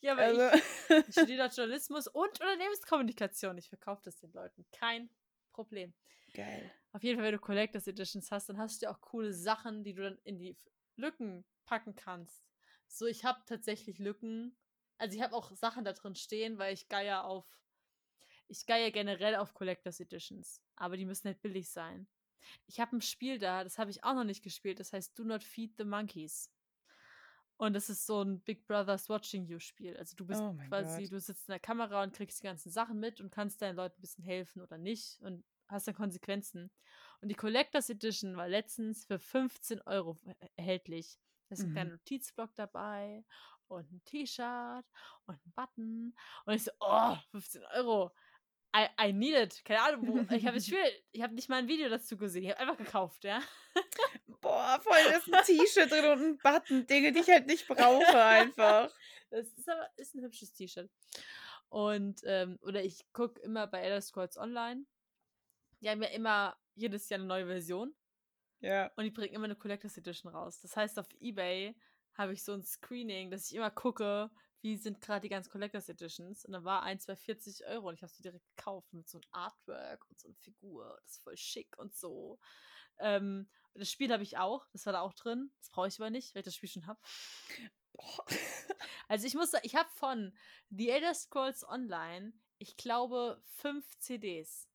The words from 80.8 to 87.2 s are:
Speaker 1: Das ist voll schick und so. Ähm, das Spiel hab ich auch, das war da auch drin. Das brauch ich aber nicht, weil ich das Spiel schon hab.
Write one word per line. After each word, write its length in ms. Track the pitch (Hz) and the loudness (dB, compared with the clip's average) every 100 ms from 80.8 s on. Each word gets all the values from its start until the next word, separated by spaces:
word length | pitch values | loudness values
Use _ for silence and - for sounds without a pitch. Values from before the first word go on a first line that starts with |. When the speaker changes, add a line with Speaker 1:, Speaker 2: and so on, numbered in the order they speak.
| 110 - | -16 -18
Speaker 1:
Das 100 | - | -20
ist 100 | - | -20
voll 140 | - 175 | -16 -14
schick 400 | - - - - | -10 -10 -14 -16
und 160 | 202 - | -16 -12
so. 420 | 180 - - 233 - - - - - _ | -12 -12 -14 -16 -20 -20 -20 -20 -20 _
Ähm, 520 | 214 202 196 196 196 _ _ | 0 0 0 -6 -10 _ _
das 160 | - 202 | -12 -10
Spiel 220 | - 269 | -4 0
hab 80 | 226 | 0
ich 160 | 202 127 | -2 -4
auch, 300 | 185 269 - | -2 -4 -8
das 140 | 208 - | -12 -6
war 60 | |
da 80 | 190 | -4
auch 140 | 185 | -4
drin. 360 | - 240 240 277 _ | -8 -6 -6 -8 _
Das 120 | - | -14
brauch 160 | - 190 | -4 -4
ich 120 | - | -4
aber 120 | 220 | -8
nicht, 220 | 233 254 | -8 -10
weil 60 | 196 | -14
ich 40 | |
das 100 | 190 | -12
Spiel 140 | 175 202 | -12 -12
schon 180 | - 165 | -14 -14
hab. 160 | 220 - - | -16 -16 -16